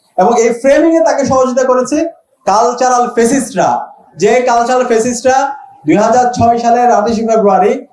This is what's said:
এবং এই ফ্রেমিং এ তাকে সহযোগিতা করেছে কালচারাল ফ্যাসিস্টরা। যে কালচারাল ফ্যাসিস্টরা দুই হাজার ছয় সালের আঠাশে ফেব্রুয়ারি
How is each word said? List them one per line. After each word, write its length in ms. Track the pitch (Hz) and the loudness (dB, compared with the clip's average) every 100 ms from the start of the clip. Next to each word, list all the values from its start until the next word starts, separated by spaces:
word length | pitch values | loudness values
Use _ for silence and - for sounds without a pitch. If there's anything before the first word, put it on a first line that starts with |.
| _ - | _ -2
এবং 240 | 190 240 | 0 2
এই 120 | 240 | 0
ফ্রেমিং 440 | 233 269 302 330 330 | 0 0 2 2 2
এ 60 | |
তাকে 220 | 320 285 247 | 0 0 0
সহযোগিতা 380 | 262 254 247 | 0 0 0
করেছে 460 | 254 254 247 302 320 - _ _ - | 0 -2 -2 -4 -4 -8 _ _ -2
কালচারাল 640 | 202 240 247 254 247 240 | 0 0 -2 0 0 -2
ফ্যাসিস্টরা। 800 | - 233 277 - 185 135 - - - _ - | 0 0 0 -4 -2 -2 -2 -6 -16 _ -2
যে 240 | 202 254 | 0 2
কালচারাল 440 | 247 233 233 254 247 | 0 0 0 0 0
ফ্যাসিস্টরা 680 | 226 240 240 262 262 277 - - - 147 | -2 -2 -2 0 0 -2 -6 -18 -8 0
দুই 100 | 180 | 0
হাজার 380 | 226 240 247 | 2 2 0
ছয় 240 | 247 233 233 | 0 0 0
সালের 340 | 233 233 240 | 0 2 2
আঠাশে 360 | 208 226 220 226 | 2 0 -2 -2
ফেব্রুয়ারি 580 | 220 202 185 196 - - | 0 2 2 0 -2 -8